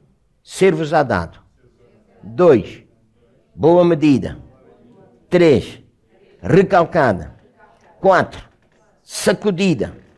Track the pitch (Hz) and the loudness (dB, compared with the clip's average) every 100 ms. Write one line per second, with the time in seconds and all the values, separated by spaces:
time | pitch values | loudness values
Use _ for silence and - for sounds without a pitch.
0 | _ _ _ _ - - 190 160 151 160 | _ _ _ _ -18 -2 0 0 -2 -2
1 | 131 98 82 - _ _ _ _ _ _ | -2 -4 -6 -14 _ _ _ _ _ _
2 | _ _ 101 117 175 120 85 - _ _ | _ _ -12 0 2 2 0 -14 _ _
3 | _ _ _ _ _ - 147 175 175 160 | _ _ _ _ _ -4 2 2 2 2
4 | 151 123 80 - - _ _ _ _ _ | 0 0 -2 -14 -20 _ _ _ _ _
5 | _ _ _ 175 165 117 - - _ _ | _ _ _ 0 2 2 -2 -14 _ _
6 | _ _ _ _ 90 175 185 190 165 175 | _ _ _ _ 0 2 2 0 0 0
7 | 131 90 - - _ _ _ _ _ _ | 0 -2 -8 -20 _ _ _ _ _ _
8 | 190 175 - - - _ _ _ _ _ | 0 2 0 -8 -20 _ _ _ _ _
9 | - - - 196 208 170 196 131 80 - | -18 -8 -4 -4 -4 -2 -2 -2 -6 -12
10 | _ | _